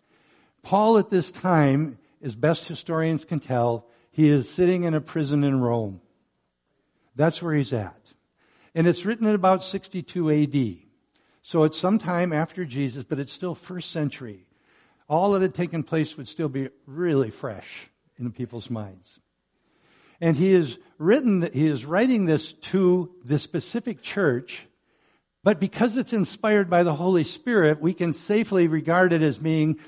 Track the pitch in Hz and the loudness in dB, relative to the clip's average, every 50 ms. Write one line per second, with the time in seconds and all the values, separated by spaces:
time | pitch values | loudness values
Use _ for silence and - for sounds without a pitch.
0 | _ _ _ _ _ _ _ _ _ _ _ _ - - 190 202 214 220 226 208 | _ _ _ _ _ _ _ _ _ _ _ _ -4 0 0 2 4 4 4 4
1 | 190 - 202 185 156 - - - - 190 175 160 147 139 135 147 160 147 - - | 2 2 0 -2 -2 -4 -8 -4 0 2 4 4 6 4 4 2 0 -4 -6 -12
2 | _ _ _ _ - 135 104 113 131 156 170 - - - 165 - - - 165 160 | _ _ _ _ -12 -12 -4 0 0 0 0 0 -4 -12 -14 -12 -8 -6 -2 -2
3 | 160 160 160 147 - - 175 147 - - 131 120 120 120 117 113 - _ _ _ | 0 0 -2 -2 -4 -6 -8 -6 -4 -2 0 0 0 0 -2 -4 -8 _ _ _
4 | _ _ _ 151 156 147 147 139 120 - - - 180 175 185 180 175 170 156 151 | _ _ _ 4 4 6 6 4 0 -2 -2 0 2 2 2 0 0 -2 -2 -2
5 | - - - 165 151 135 147 147 143 139 135 131 123 120 117 117 110 101 95 85 | -4 -4 -4 -4 -2 0 0 0 2 2 2 0 0 0 0 -2 -4 -6 -10 -14
6 | - _ _ _ _ _ _ _ _ _ _ _ _ _ _ _ _ _ _ _ | -20 _ _ _ _ _ _ _ _ _ _ _ _ _ _ _ _ _ _ _
7 | _ _ _ 123 151 165 - - 175 165 156 147 135 - 131 110 98 90 - _ | _ _ _ 0 0 0 0 -2 -4 -2 -2 -2 -2 -2 -4 -4 -4 -8 -12 _
8 | _ _ _ _ _ _ _ _ _ _ _ _ _ _ - 165 165 175 175 175 | _ _ _ _ _ _ _ _ _ _ _ _ _ _ -2 2 2 2 2 0
9 | - 202 233 226 226 214 214 196 175 185 190 185 185 - - 190 - - - 180 | -2 -4 -2 0 0 0 2 2 4 2 2 2 0 -6 -8 -10 -10 -10 -10 -12
10 | - - - 180 165 156 151 151 147 135 123 139 123 107 87 85 _ _ _ _ | -10 -8 -4 -2 0 2 2 2 2 0 0 -2 -2 -4 -6 -10 _ _ _ _
11 | _ _ _ _ _ _ _ _ _ - - 165 156 156 156 - - 185 214 226 | _ _ _ _ _ _ _ _ _ -2 2 2 2 2 0 -2 -2 0 0 0
12 | - 170 175 170 180 175 156 151 165 - - 185 180 139 120 139 139 127 113 139 | 0 -2 -2 -2 -2 0 0 -2 -2 -4 -6 -10 -10 -8 -6 -4 -4 -4 -6 -10
13 | 120 - 156 135 143 - - - 180 180 151 - - - 185 180 - - - 165 | -8 -6 -6 -6 -6 -8 -10 -10 -8 -8 -8 -10 -12 -14 -12 -12 -12 -8 -6 -4
14 | 151 139 - - 131 113 101 92 90 _ _ _ _ _ _ _ _ _ _ _ | -4 -4 -6 -10 -12 -14 -16 -18 _ _ _ _ _ _ _ _ _ _ _ _
15 | _ - 147 165 190 208 202 190 190 175 - - 180 170 175 160 - - 170 160 | _ -2 0 0 2 2 2 2 0 0 -2 -4 -6 -4 -4 -6 -4 -2 -2 -2
16 | 151 - - - 127 - - - 160 147 131 139 135 127 - _ _ 139 135 165 | -2 -2 -6 -12 -16 -12 -8 -6 -6 -4 -4 -6 -6 -8 -10 _ _ -14 -8 -4
17 | 180 170 151 135 127 110 - - - 123 101 90 - - - - - - _ _ | -2 0 2 2 0 0 -4 -10 -10 -10 -10 -12 -14 -18 -18 -20 -20 -20 _ _
18 | _ _ _ - 120 120 107 - 123 - 123 117 - - 117 110 104 98 95 95 | _ _ _ -10 -10 -10 -8 -10 -10 -10 -12 -12 -10 -8 -8 -8 -8 -12 -16 -20
19 | _ _ _ _ _ _ _ _ _ _ _ _ _ _ _ _ _ _ _ _ | _ _ _ _ _ _ _ _ _ _ _ _ _ _ _ _ _ _ _ _
20 | _ _ _ _ 170 165 156 135 185 190 190 180 160 127 117 - _ _ _ - | _ _ _ _ 0 2 2 4 4 6 6 4 4 0 -6 -14 _ _ _ -2
21 | 151 180 233 302 269 233 196 180 165 156 - 131 156 156 147 117 113 - 165 196 | 2 4 4 4 4 2 2 2 0 0 0 2 2 2 0 -2 -4 -2 0 2
22 | 240 262 254 214 190 160 156 147 156 - - _ - - - 190 185 180 180 180 | 2 2 2 2 2 2 2 0 0 -6 -14 _ -8 -2 0 2 4 4 4 2
23 | 175 180 - - - 120 151 143 - - - 160 - - - 233 - 247 202 - | 0 -6 -12 -16 -6 -4 -4 -4 -2 -4 -6 -8 -6 -6 -8 -8 -6 -8 -10 -10
24 | - - - 202 190 - 180 - - - - - - _ _ _ _ _ _ _ | -12 -8 -4 0 2 2 2 0 -4 -8 -14 -18 -20 _ _ _ _ _ _ _
25 | _ _ _ _ _ _ _ _ - 196 214 151 196 190 - - 226 247 208 262 | _ _ _ _ _ _ _ _ 0 0 2 2 -2 -4 0 0 0 0 0 -2
26 | 226 - 233 214 175 - - - - 214 214 208 196 170 180 175 175 170 151 139 | -4 -2 -2 -2 -2 -2 -4 -4 0 2 2 2 2 4 4 4 4 2 0 0
27 | 170 185 190 170 151 - - - - 247 233 202 165 151 156 151 156 175 190 - | 0 2 2 2 2 -2 -6 -8 -4 0 2 4 4 4 4 2 0 -2 -2 0
28 | 175 170 151 - - - 208 220 220 - 196 185 170 160 160 156 147 160 170 180 | -2 -2 -4 -4 -4 -2 0 0 0 0 2 2 2 2 0 -2 0 0 2 4
29 | 185 180 170 160 160 151 123 - 151 160 160 156 156 156 151 - - | 4 4 4 2 2 0 0 -2 -2 -2 0 2 2 0 -2 -4 -8